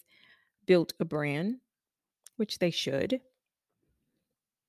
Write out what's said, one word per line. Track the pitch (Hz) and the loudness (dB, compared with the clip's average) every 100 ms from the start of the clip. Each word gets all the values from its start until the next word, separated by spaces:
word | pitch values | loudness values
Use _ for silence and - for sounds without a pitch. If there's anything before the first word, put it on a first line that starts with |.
| - _ - - _ _ - | -18 _ -20 -20 _ _ 4
built | 180 156 - | 4 4 -4
a | |
brand, | 170 151 147 143 196 254 _ _ _ _ _ _ - - | -4 -2 -2 -2 -2 -6 _ _ _ _ _ _ -12 -6
which | 214 - | -4 0
they | 175 | -2
should. | - 135 135 - 262 - _ _ _ _ _ _ _ _ _ _ _ _ _ | 0 -4 -2 -2 -2 -6 _ _ _ _ _ _ _ _ _ _ _ _ _